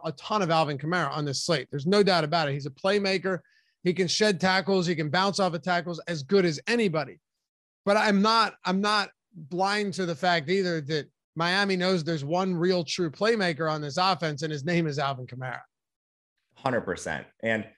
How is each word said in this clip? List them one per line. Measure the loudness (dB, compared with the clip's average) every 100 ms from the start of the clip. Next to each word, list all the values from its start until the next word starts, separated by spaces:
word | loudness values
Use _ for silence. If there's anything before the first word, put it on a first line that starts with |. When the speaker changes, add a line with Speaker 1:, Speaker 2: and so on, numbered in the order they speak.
Speaker 1:
a | -6
ton | -8 -4 -2
of | 2
Alvin | 2 2 -2
Kamara | -2 -2 -2
on | -2
this | -4 -4
slate. | -2 -2 -2
There's | -4 2
no | 4
doubt | 4 4
about | 2 0 0
it. |
He's | -2 -8
a |
playmaker. | -4 0 0 0 0 -2 -4 -8 _ _ _
He | -2
can | 0 0
shed | 2 2 2
tackles. | 2 2 2 0 0
He |
can | -2 0
bounce | 0 0 0
off | -2
of | -2
tackles | -2 -2 -2 -8 -8
as | -8
good | 2 4
as | 4 0 -2
anybody. | 0 2 0 -6 -10 _ _ _ _ _ _
But | 2 2
I'm | 4 4
not, | 4 4 2 -2
I'm | -2 0
not | 2 0 -2 _ _
blind | -20 -8 -2 0 0 -2
to | -2 -4
the |
fact | 0 2 2 2
either | 0 0 -2
that | -2 -4 -6 _ _ -2
Miami | 0 2 2 2
knows | 2 0
there's | 0 -4
one | -2 0 0
real | 0 2 2
true | -2 -4 -4
playmaker | 0 0 2 0 0 -2
on | -2
this | -4 0
offense, | 2 2 -2 -4
and | -6
his | -4
name | 0 0 0
is | 0
Alvin | -2 -4 -10
Kamara. | -12 -10 -10 -14 _ _ _ _ _ _ _ _
Speaker 2:
Hundred | _ -2 0
percent. | -2 -4 -4 -6 -8 _
And | -2 -2 -4